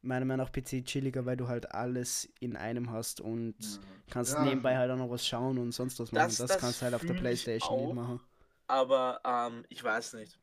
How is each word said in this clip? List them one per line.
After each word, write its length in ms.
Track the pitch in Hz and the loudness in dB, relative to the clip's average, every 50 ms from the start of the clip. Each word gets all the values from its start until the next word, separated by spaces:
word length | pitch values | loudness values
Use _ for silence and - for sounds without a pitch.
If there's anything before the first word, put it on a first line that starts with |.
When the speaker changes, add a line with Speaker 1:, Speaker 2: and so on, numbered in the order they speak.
Speaker 1:
meiner 220 | - 127 127 127 131 | -2 0 0 2 2
Meinung 220 | 131 131 131 127 | 2 2 0 0
nach 60 | - | 0
P 100 | - 139 | -2 -6
C 220 | 131 - - 131 123 | -4 -2 -4 -4 -4
chilliger, 420 | - - 143 135 135 127 131 123 | -2 -2 0 0 0 0 0 0
weil 100 | 127 127 | 0 0
du 120 | 127 123 120 | 0 0 -2
halt 240 | 123 120 113 - | -2 -2 -4 -4
alles 600 | - 98 120 123 123 123 123 123 - - - - _ _ | -4 -4 -2 0 0 -2 -2 -2 -2 -4 -4 -6 _ _
in 180 | - 120 120 | -6 -6 -4
einem 340 | - 92 110 117 123 120 120 | -4 -4 -2 -2 -2 -2 -2
hast 280 | 113 113 113 - - - | -4 -4 -4 -4 -6 -6
und 360 | - 110 113 117 117 117 107 _ | -6 -4 -4 -2 -2 -4 -6 _
Speaker 2:
Ja. 200 | 110 107 104 101 - - - - - - | -10 -10 -10 -10 -12 -16 -20 -20 -16 -6
Speaker 1:
kannst 240 | - 123 120 120 135 | -2 -2 0 0 2
Speaker 2:
Ja, 100 | 151 139 | 4 4
Speaker 1:
nebenbei 260 | 139 135 131 123 131 | 4 4 4 4 4
Speaker 2:
schon. 80 | 127 131 | 4 4
Speaker 1:
halt 120 | 127 127 | 4 2
auch 40 | 127 | 2
noch 140 | 131 127 120 | 0 -2 -2
was 160 | 123 120 - | -2 -2 -2
schauen 320 | - - 120 123 131 135 127 | -2 -2 0 0 0 0 0
und 140 | 120 120 | 0 -2
sonst 260 | 120 - 127 131 131 - | -2 -2 -4 -4 -2 -6
was 140 | 120 113 | -6 0
machen. 100 | - - - 113 | 4 4 4 4
Speaker 3:
Das, 80 | 113 | 4
Speaker 1:
Das 140 | - 123 127 | 0 2 2
Speaker 3:
das 60 | - - | 2 2
Speaker 1:
kannst 220 | - 123 120 - | 4 0 0 0
du 40 | 131 | 0
halt 100 | 123 120 | 0 0
auf 60 | 117 | 0
der 80 | - 170 | 0 0
Speaker 3:
fühl 80 | - | -2
ich 40 | - | 0
Speaker 1:
Playstation 580 | - 123 120 123 - 120 113 113 - - - 127 | 2 2 0 0 0 -2 -2 0 0 0 0 0
nicht 100 | 120 120 | 0 0
Speaker 3:
auch, 40 | 123 | -2
Speaker 1:
machen. 260 | 120 117 123 123 120 - _ _ _ - _ _ _ _ - | -2 -4 -4 -6 -6 -8 _ _ _ -20 _ _ _ _ 0
Speaker 3:
aber, 520 | 131 135 131 127 135 131 127 127 123 - _ | 4 4 6 6 6 4 4 2 0 -2 _
ähm, 400 | 123 123 120 120 120 117 117 117 _ | 2 2 2 2 0 -4 -8 -14 _
ich 120 | - - | -14 -4
weiß 300 | 120 117 - 233 - - - | -2 0 0 0 -2 -4 -10
nicht. 240 | 113 107 87 - _ | -12 -14 -14 -18 _